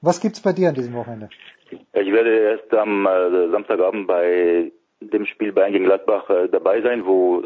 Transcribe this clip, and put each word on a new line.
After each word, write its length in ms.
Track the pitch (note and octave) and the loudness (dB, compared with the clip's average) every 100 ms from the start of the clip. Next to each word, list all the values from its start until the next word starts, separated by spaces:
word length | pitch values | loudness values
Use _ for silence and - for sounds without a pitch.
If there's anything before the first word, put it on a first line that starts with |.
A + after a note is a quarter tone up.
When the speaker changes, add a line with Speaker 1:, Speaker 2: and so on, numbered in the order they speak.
Speaker 1:
was 200 | D#3+ E3+ | -2 0
gibt's 200 | G#3+ - | -4 -2
bei 120 | G3+ | -2
dir 160 | F3 F3 | 0 0
an 60 | C3 | -2
diesem 180 | A#2+ | -6
Wochenende? 360 | A#2+ A#2 A2 G#2 - - _ _ - _ | -8 -10 -14 -16 -20 -20 _ _ -20 _
Speaker 2:
Ja, 80 | G2+ | -4
ich 100 | G2 | 0
werde 260 | A2+ A#2 A2 | 2 2 2
erst 360 | G#2+ A2 - | 2 0 0
am, 320 | A2+ G#2+ G2+ G2 | 0 0 0 2
äh, 460 | F#2 F2 F2+ E2+ | 2 2 0 0
Samstagabend 560 | G2+ - F#2+ F#2 G#2 F2+ | -2 -2 0 0 -2 -2
bei 640 | F2 F2 F2+ F2 E2+ E2 - _ _ | 0 2 2 2 2 -2 -8 _ _
dem 240 | G#2+ G#2+ G2+ | -6 -4 -4
Spiel 260 | - G#2 | -6 -2
Bayern 220 | F#2+ G2 | 0 2
gegen 120 | G2 F#2 | 2 2
Gladbach, 440 | F#2+ - G2 - | 2 0 -2 0
äh, 180 | F2+ F2+ | 0 0
dabei 320 | F#2+ F#2 A2 | 0 0 0
sein, 240 | A#2 A#2+ F#2 | 0 -2 0
wo 380 | F#2 F2+ F2 | 2 2 0